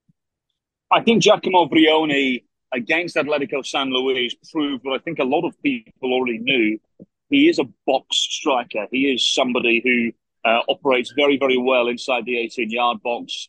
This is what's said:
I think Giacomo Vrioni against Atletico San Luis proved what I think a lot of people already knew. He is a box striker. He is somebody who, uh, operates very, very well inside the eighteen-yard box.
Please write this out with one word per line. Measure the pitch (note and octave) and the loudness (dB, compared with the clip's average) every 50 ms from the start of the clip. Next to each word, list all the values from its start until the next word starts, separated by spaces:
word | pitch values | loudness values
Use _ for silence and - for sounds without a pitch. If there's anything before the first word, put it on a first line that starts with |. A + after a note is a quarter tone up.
| _ _ _ _ _ _ _ _ _ _ _ _ _ _ _ _ _ - | _ _ _ _ _ _ _ _ _ _ _ _ _ _ _ _ _ 0
I | F3 F3 | 0 2
think | E3+ A3+ A#3 F#3+ | 4 4 4 6
Giacomo | E3 G3+ G3+ F3 - F#3+ F#3 F3 E3 | 6 4 4 4 2 2 2 2 2
Vrioni | B2+ E3 D#3+ D#3 D#3 D#3 D#3+ D#3 D3+ C#3+ C#3 C#3 C3 B2 A#2+ - _ _ _ _ - | 4 4 4 6 6 4 4 2 0 0 0 0 0 -2 -4 -8 _ _ _ _ -10
against | C3 C3 A2+ D#3 D#3+ E3 F3+ D#3+ - | -8 -6 -4 -2 -2 -2 -4 -4 -4
Atletico | E3 C#3 C#3+ D3+ C#3+ C#3+ - D3+ C3+ A#2+ | -4 -2 -2 -2 -4 -4 -4 -6 -6 -6
San | - - D3 C#3 C3 | -4 -4 -4 -2 -2
Luis | B2+ C3 C3 C3+ C3 B2+ B2 A#2+ - - - - | -2 -2 0 0 0 -2 -2 -4 -6 -12 -14 -8
proved | - D#3+ D3 C#3+ C#3 B2 - | -6 -4 -4 -4 -4 -6 -6
what | C3+ C3+ A#2+ | -4 -6 -4
I | |
think | - E3+ D#3 D3+ | -6 -6 -4 -4
a | C#3 | -2
lot | B2+ C#3+ - B2+ | 0 0 0 -2
of | B2+ - _ | -4 -6 _
people | - C#3+ B2+ A#2 - - - _ C3 B2+ | -4 -4 -4 -4 -8 -14 -12 _ -4 -2
already | B2+ B2+ B2+ B2 A2+ A2 | 0 0 0 -2 -4 -4
knew. | A#2 C3 C#3 B2 A2 G#2+ A2 - _ _ _ - - - _ _ _ - | -4 -2 0 2 0 0 -2 -4 _ _ _ -20 -20 -20 _ _ _ 0
He | C#3 C#3 D3 E3+ | 2 4 4 4
is | E3 D#3+ | 4 2
a | C#3 A2+ - _ _ | -2 -4 -8 _ _
box | - C3 B2 - - - - | -2 -2 -2 -2 -4 -4 -2
striker. | - - - - - D3+ C3 B2 A#2+ - - G#2+ G2+ - | -2 -2 -4 -4 -2 -2 -2 -2 -2 -6 -8 -8 -6 -4
He | B2 C3 C#3 C#3 | -2 0 0 0
is | B2+ A2+ - - - | 2 2 0 0 2
somebody | - C3 B2+ A#2+ B2 A2 A#2 A#2 A2+ | 0 0 0 0 0 2 2 2 2
who, | A#2 B2+ B2 A#2+ A#2 A2+ - _ _ _ _ _ - A2+ | 2 2 0 0 0 -2 -6 _ _ _ _ _ 0 0
uh, | A2+ A#2 - - | 0 0 0 -4
operates | A2+ - - C#3 B2+ B2+ A#2+ - - | -6 -4 0 0 0 0 0 -2 -2
very, | D3 C#3+ C#3+ C#3+ B2+ | 0 2 2 2 2
very | C#3 C3 C3 | 2 2 2
well | B2 B2 B2+ C3 B2 A#2+ A#2+ | 2 2 2 2 2 2 0
inside | B2 A#2+ - C#3 B2+ A#2+ A2 | -2 -4 -4 -4 -4 -4 -4
the | B2 B2 A#2+ | -4 -4 -4
eighteen-yard | A#2 A2+ - B2+ A#2+ G#2+ A2+ A#2+ B2 A#2+ A#2 G#2 | -4 -6 -6 -6 -6 -4 -2 -2 0 -2 -2 -2
box. | - B2 A#2+ A#2+ C3 - - - - | -4 -6 -6 -6 -8 -10 -12 -14 -10